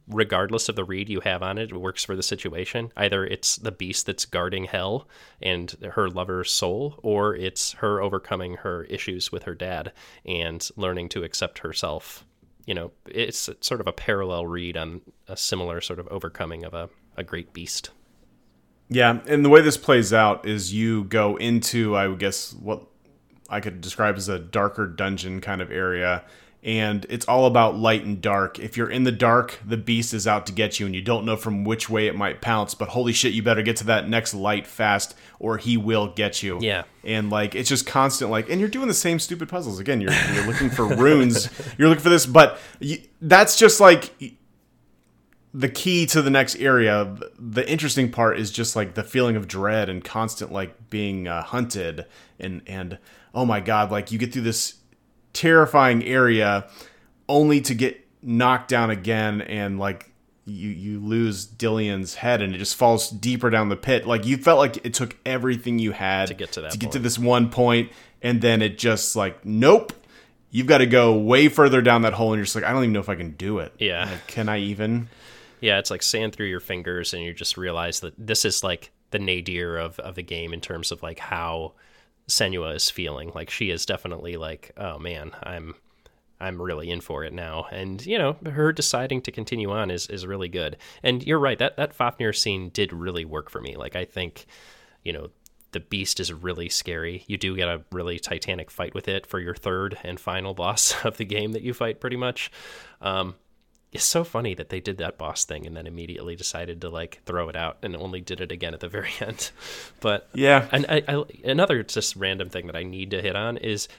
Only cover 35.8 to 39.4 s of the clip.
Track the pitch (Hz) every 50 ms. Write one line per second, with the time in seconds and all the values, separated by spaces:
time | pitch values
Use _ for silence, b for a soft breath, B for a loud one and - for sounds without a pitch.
35.8 | 104 107 113 110 104 98 90 - 104 101 - - - 98 90 90 113 107 101 90
36.8 | 82 - _ _ - 104 110 110 104 104 107 107 104 104 - 98 127 117 139 127
37.8 | - - - 139 131 139 135 - 135 104 110 110 113 - 170 185 202 214 214 262
38.8 | 269 240 185 - - 180 170 160 - - 175 165